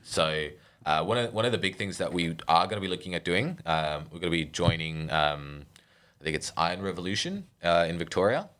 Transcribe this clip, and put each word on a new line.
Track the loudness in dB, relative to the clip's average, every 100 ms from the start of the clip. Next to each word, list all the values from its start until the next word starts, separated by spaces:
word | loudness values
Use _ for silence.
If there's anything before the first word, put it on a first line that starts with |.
So, | -2 0 2 2 -4 -8 -20 _
uh, | 0 2
one | 2 0
of, | 0
one | 0
of | 0
the | 2
big | -2 -2
things | -6 -2
that | -2
we | 0 0 -2 2
are | 4 4
gonna | -2
be | -4
looking | -4 -4
at | -4
doing, | 0 0 0 -4
um, | -2 0 0 -4 -8
we're | -4
gonna | 0
be | 0
joining, | -2 2 2 2 -2 -4 -2
um, | 2 2 0 -8 -14 -16 -20 _ _ _ _
I |
think | -4 -4
it's | -4 0
Iron | 0 0
Revolution, | -4 -4 -4 -2 -2 -6 -10 _
uh, | 4 4 4
in | 0
Victoria. | -2 2 2 2 -4